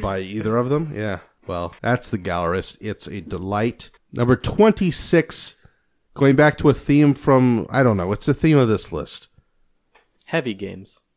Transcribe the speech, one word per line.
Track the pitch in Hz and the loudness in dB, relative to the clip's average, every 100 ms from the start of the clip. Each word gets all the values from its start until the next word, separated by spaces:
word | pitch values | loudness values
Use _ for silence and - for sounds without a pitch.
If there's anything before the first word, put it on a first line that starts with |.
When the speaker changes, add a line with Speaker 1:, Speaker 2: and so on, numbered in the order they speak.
Speaker 1:
buy | 104 95 | -6 -4
either | 95 104 107 117 | -6 -6 -2 -2
of | 123 | 0
them? | 147 160 | -4 -4
Yeah. | 104 107 90 - _ - | -6 -6 -8 -12 _ -10
Well, | 87 87 - | -8 -8 -6
that's | 117 120 - | -4 -2 -4
the | 104 | -6
Gallerist. | 90 87 85 92 - - | -4 -4 -2 -4 -6 -10
It's | 107 - - | -10 -10 -10
a | 98 | -12
delight. | 80 82 92 104 117 - - _ _ | -10 -10 -6 -2 -2 -6 -16 _ _
Number | 120 120 123 | -2 0 0
twenty-six, | - - 220 208 180 - - 170 - - - - _ _ _ _ _ | 0 4 4 4 0 -2 2 2 2 -6 -10 -12 _ _ _ _ _
going | - 139 135 | 2 4 6
back | 151 - | 4 4
to | 151 | 2
a | |
theme | 123 - 147 147 | 2 2 4 4
from, | 131 - 131 127 113 - | 2 2 4 4 2 0
I | 131 | 2
don't | 123 98 | 2 2
know, | 87 | -2
what's | 104 - | -2 -2
the | |
theme | 127 160 143 | 0 2 4
of | 120 | 4
this | 104 - | 0 -4
list? | 80 71 - - _ _ _ _ _ _ _ _ _ - | -8 -8 -12 -14 _ _ _ _ _ _ _ _ _ -6
Speaker 2:
Heavy | 165 127 | -6 -4
games. | 98 95 92 98 - _ | -8 -12 -14 -18 -20 _